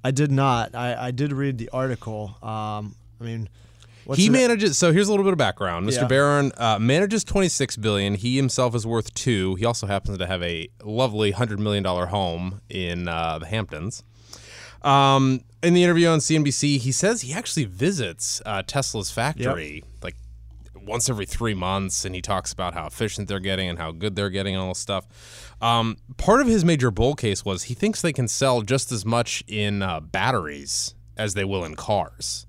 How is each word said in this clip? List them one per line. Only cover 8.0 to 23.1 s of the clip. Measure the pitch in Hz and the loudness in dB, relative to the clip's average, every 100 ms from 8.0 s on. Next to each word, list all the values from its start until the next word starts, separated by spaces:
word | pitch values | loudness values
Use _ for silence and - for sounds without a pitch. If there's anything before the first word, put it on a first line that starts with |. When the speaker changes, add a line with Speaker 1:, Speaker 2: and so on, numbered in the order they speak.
| 98 101 | 2 0
Speaker 2:
He | 120 127 | 0 2
himself | 135 - 123 | 2 2 0
is | 117 | 0
worth | 110 117 107 | -2 -2 -4
two. | - - 110 92 | -4 0 2 2
He | 92 | 0
also | 113 117 101 | 0 0 -2
happens | 101 - 98 | -2 -2 -4
to | 87 | -4
have | 92 | -2
a | 87 85 82 - | -2 -4 -8 -12
lovely | 104 110 127 107 104 | -6 0 0 2 0
hundred | 95 120 101 | 2 -2 0
million | 107 101 | 0 0
dollar | 92 90 87 | 0 0 0
home | 101 92 85 90 101 - | 0 0 -2 -6 -8 -10
in, | 92 90 87 87 | -6 -4 -4 -4
uh, | 82 82 80 | -2 -2 -4
the | 82 | -4
Hamptons. | 113 101 76 90 - - - - - - - - - | -4 -4 -6 -8 -10 -18 -20 -20 -20 -20 -20 -20 -4
Um, | 143 139 139 135 135 131 - - | 4 6 6 6 4 2 -4 -2
in | 175 | 4
the | 175 | 6
interview | 180 170 170 | 6 6 6
on | 160 | 4
C | - 156 | 4 2
N | |
B | 143 | 2
C, | - 147 139 | 2 2 2
he | 127 | 0
says | 127 190 233 | 0 2 0
he | 123 | -4
actually | 165 - - | -8 -4 -2
visits, | 113 90 147 190 101 82 - - 107 | -4 0 -2 0 -6 -6 -6 -6 -4
uh, | 101 | -6
Tesla's | - 143 135 110 98 | -4 -4 -2 -4 -4
factory, | - 135 156 127 151 76 | -2 -4 -2 -4 -4 -6
Speaker 1:
Yep. | 76 - - | -12 -16 -14
Speaker 2:
like, | 90 - - - - - - - | -14 -12 -18 -20 -20 -20 -20 -18
once | 101 117 120 | -8 -4 -2
every | 110 95 | -2 -4
three | - 117 | -2 -2
months, | 98 90 98 95 - | 0 0 0 -2 -4
and | 98 | -4
he | 92 | -8
talks | 90 95 - | -2 -2 -2
about | - 90 | -4 -4
how | 87 78 | -4 -10
efficient | - 110 | -4 -4